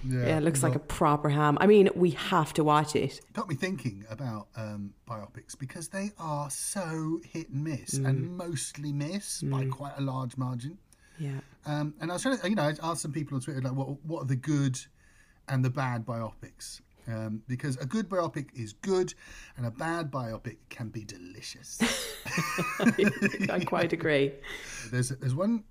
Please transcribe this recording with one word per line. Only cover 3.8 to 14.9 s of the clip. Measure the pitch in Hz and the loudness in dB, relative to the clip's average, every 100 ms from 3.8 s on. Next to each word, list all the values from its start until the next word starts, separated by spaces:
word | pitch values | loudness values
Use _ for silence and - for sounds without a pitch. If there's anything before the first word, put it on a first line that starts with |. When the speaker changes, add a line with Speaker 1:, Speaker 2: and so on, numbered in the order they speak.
| 123 98 107 | -4 -6 -12
Speaker 1:
about, | 110 135 107 107 - | -8 -6 -6 -8 -10
um, | 107 104 101 - - | -8 -6 -10 -12 -12
biopics | 110 101 - - - | -12 -12 -16 -18 -12
because | 135 180 160 | -12 -10 -8
they | 196 202 - | -6 -6 -6
are | 160 147 143 | -6 -4 -4
so | - - 208 170 160 156 165 - | -6 -6 -4 -4 -2 -2 -2 -4
hit | 160 160 | -10 -6
and | 135 156 | -4 -2
miss | 139 - 131 | -4 -4 0
Speaker 2:
Mm. | 135 | 2
Speaker 1:
and | 135 170 180 | 2 0 -6
mostly | 175 151 - - 147 | -6 -6 -6 -8 -4
miss | 143 147 196 - - | -2 -2 -4 -6 -6
by | 147 135 135 | -2 0 -2
Speaker 2:
Mm. | |
Speaker 1:
quite | 131 139 139 | -4 -8 -4
a | |
large | 135 127 131 131 | -4 -2 -4 -4
margin. | 127 123 131 190 _ _ _ - | -4 -4 -6 -12 _ _ _ -8
Speaker 2:
Yeah. | 143 135 - - - | -6 -6 -10 -14 -4
Speaker 1:
Um, | 147 147 - | -2 -2 -4
and | 156 | -4
I | 175 | 0
was | |
trying | 262 262 | 2 2
to, | 180 | 2
you | 208 | 2
know, | |
I | 147 151 | 2 0
asked | 160 170 | -2 -2
some | 160 | -4
people | 147 147 135 | -4 -2 -4
on | |
Twitter, | 127 131 | -4 -2
like, | 127 131 | -2 -2
what, | 135 143 156 | -4 -6 -6
what | 165 | -4
are | 131 | 0
the | 131 | -2
good | 151 147 139 127 - | 2 2 2 0 -8